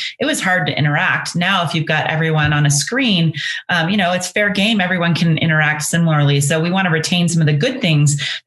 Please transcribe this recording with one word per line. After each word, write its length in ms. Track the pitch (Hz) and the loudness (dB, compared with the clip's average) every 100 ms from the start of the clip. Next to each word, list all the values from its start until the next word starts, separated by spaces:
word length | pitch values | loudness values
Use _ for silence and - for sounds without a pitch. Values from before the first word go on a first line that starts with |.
| - - | -10 -6
it 40 | 277 | -4
was 160 | 302 | -2
hard 240 | 285 - 156 | 0 -2 -2
to 100 | - | -2
interact. 580 | 147 147 180 139 - 170 | 0 0 0 -2 -4 -4
Now, 300 | 175 196 170 | -2 0 -2
if 100 | 165 | -4
you've 100 | 151 | -2
got 240 | 156 156 | -2 -2
everyone 440 | 160 160 156 147 | -2 0 0 2
on 120 | 147 147 | 2 2
a 60 | |
screen, 640 | 147 - 247 262 185 165 - - - - | 0 -2 -2 0 2 0 -2 -6 -8 -4
um, 220 | 180 160 | -2 0
you 80 | 208 | 0
know, 160 | 175 | 0
it's 180 | 180 180 | 0 -2
fair 180 | - 208 | -2 -2
game. 300 | 196 208 220 | 0 0 0
Everyone 340 | 180 185 170 | 0 0 0
can 240 | 160 170 156 | 2 2 2
interact 420 | 165 156 151 151 | 2 2 0 -2
similarly. 580 | 147 170 165 151 143 143 | -2 0 2 2 2 2
So 220 | 139 160 | 2 0
we 100 | 170 | 0
want 140 | 185 185 | 0 0
to 60 | |
retain 360 | 160 156 180 170 | 0 0 0 0
some 140 | 170 | 2
of 60 | 156 | 2
the 60 | |
good 280 | 147 247 262 | 2 0 0
things 600 | 175 151 147 143 - - | 0 4 4 2 -2 -8